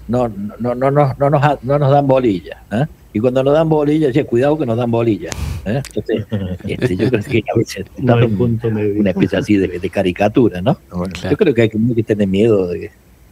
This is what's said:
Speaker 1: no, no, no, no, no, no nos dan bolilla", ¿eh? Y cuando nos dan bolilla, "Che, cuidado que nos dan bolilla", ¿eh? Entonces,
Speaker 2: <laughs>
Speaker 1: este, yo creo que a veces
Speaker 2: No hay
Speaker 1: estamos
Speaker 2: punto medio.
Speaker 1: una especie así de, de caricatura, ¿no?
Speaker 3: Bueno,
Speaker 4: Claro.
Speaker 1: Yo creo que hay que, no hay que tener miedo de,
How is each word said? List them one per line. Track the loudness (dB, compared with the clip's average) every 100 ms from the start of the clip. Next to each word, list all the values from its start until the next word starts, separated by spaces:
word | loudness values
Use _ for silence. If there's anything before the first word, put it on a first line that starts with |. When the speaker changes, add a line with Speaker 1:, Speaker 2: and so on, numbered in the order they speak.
| -4
Speaker 1:
no, | -2 -2
no, | -4 -10 -6 -4
no, | 0 2
no, | 2 2 2 0
no, | 2 2 0
no | 0 0
nos | 4
dan | 4 4
bolilla", | 4 2 0 -6 -18 -6
¿eh? | -4 -4 -6 -6
Y | -2
cuando | 0 2
nos | 2
dan | 2 2
bolilla, | 2 2 2 2
"Che, | 0 0
cuidado | 0 2 0
que | -2
nos | -2
dan | 0
bolilla", | 0 0 0 -4 -8 -6 -6
¿eh? | -4 -6 -4
Entonces, | -8 -4 -6 -4
Speaker 2:
<laughs> | -6 -6 -8 -8
Speaker 1:
este, | -4 -2 0
yo | 0
creo | 0
que | 0 -2 0
a | -2
veces | -2 -6 -12 -4
Speaker 2:
No | 2
hay | 4
Speaker 1:
estamos | 2 2
Speaker 2:
punto | 0 0 -2
medio. | -2 -2 0
Speaker 1:
una | 0
especie | 0 0 0
así | 0 2
de, | 0 -2
de | -6
caricatura, | -2 -2 0 0 4 2 2
¿no? | -2 -2 -6
Speaker 3:
Bueno, | -8 -6
Speaker 4:
Claro. | -6 -4
Speaker 1:
Yo | 0
creo | 2
que | 4
hay | 2
que, | 2
no | 0
hay |
que | 0
tener | -2 0 2
miedo | 2 4 2 0
de, | -6 -10 -16 _ _ -4